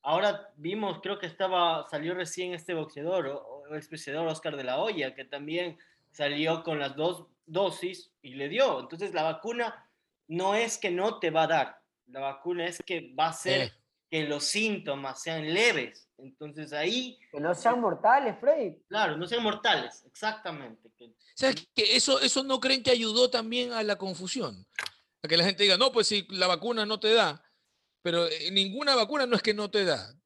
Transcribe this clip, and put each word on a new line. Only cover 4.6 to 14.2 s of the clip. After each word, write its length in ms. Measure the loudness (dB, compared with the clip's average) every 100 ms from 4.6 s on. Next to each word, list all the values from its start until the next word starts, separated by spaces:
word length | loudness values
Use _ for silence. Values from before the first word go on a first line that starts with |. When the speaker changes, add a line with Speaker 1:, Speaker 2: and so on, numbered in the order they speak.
Speaker 1:
la 180 | -4 -2
Hoya, 340 | 0 -2 -4 -6
que 80 | -12
también 520 | -10 -6 -4 -4 -8 _ _ _
salió 520 | -4 -2 0 0 0
con 160 | -2 -2
las 160 | -4 -2
dos 300 | -2 -2 -12 _ _
dosis 680 | 0 0 0 -6 -8 -16 _
y 140 | -16 -8
le 140 | -4
dio. 300 | 2 2 2
Entonces, 320 | -4 -8 -4
la 100 | 0
vacuna 680 | 0 -2 -6 -4 -4 -6 _ _ _ _ _
no 280 | -2 2 2
es 220 | 0 -2
que 140 | -2
no 280 | 0 0 0
te 100 | 0
va 140 | 2
a 40 | 4
dar, 340 | 4 2 -4 _ _ _
la 140 | -8
vacuna 440 | -6 -6 -4 -2 -4
es 160 | -6 -6
que 280 | -6 -6 -2
va 60 | -2
a 40 |
hacer 300 | 0 -2 0
Speaker 2:
Eh. 80 | -2 _ _ _ _
Speaker 1:
que 140 | -4